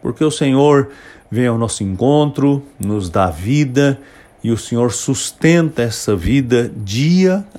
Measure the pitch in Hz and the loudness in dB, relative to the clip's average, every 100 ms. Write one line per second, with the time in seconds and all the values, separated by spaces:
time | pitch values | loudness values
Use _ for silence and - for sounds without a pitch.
0 | 123 117 156 147 143 131 147 143 135 - | -6 -2 -2 0 0 4 4 4 2 -8
1 | - - _ 110 123 113 113 - 101 95 | -20 -20 _ -2 0 0 -4 -4 -6 0
2 | 120 147 147 143 139 139 139 - 101 107 | 2 2 2 0 0 0 -4 -10 -4 -4
3 | 92 92 92 78 95 147 143 123 143 135 | -4 0 0 -2 -2 0 2 2 2 0
4 | - - - _ 117 113 - 120 120 107 | -8 -20 -20 _ -4 -4 -2 0 0 -2
5 | - 135 - - - 170 160 - 117 110 | -4 -4 -4 -2 2 2 2 -2 -4 -4
6 | - 101 87 135 123 120 120 - 101 107 | -2 -2 0 0 2 0 0 -6 -6 -2
7 | 151 180 185 185 202 | 2 2 2 0 -6